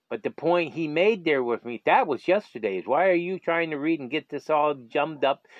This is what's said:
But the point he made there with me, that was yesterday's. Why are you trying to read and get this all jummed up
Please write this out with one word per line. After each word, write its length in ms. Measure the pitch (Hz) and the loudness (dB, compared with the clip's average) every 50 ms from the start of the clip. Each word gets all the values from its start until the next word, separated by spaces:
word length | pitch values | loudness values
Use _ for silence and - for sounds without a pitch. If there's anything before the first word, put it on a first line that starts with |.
| _ _ | _ _
But 120 | 117 110 | -10 -8
the 80 | - 139 | -6 -8
point 440 | - - 143 165 175 175 165 143 - | -6 -2 0 0 2 2 0 -2 -4
he 140 | 165 165 151 | -6 -6 -2
made 360 | 147 165 185 214 233 185 165 | 0 2 2 2 2 0 0
there 180 | 165 147 135 | 0 0 0
with 220 | 123 120 117 - - | 0 0 -2 -4 -4
me, 160 | 120 117 - - | -8 -12 -4 0
that 200 | 151 180 247 269 | 2 4 4 4
was 220 | 165 131 107 - - | 2 -2 -2 0 0
yesterday's. 580 | 185 208 - - - 120 107 101 95 92 82 | 0 0 0 -4 -8 -6 -4 -2 -2 -4 -2
Why 220 | 101 131 156 185 190 | 0 2 2 4 4
are 60 | 180 | 2
you 240 | 175 175 180 190 175 | 2 0 -2 -6 -4
trying 320 | - 170 165 170 165 160 | -2 -2 0 0 0 -2
to 80 | 151 139 | -4 -4
read 220 | 143 165 165 147 | -2 -2 -2 -2
and 100 | 131 117 | -4 -4
get 180 | 143 156 - _ | -6 -6 -6 _
this 220 | 147 135 - - | -8 -8 -2 0
all 240 | 156 147 147 151 143 | 2 2 2 2 0
jummed 500 | 135 120 113 - 147 147 160 156 131 139 | -2 -6 -4 -2 0 0 0 -2 0 0
up 220 | 135 139 - _ _ - | 0 0 -2 _ _ -20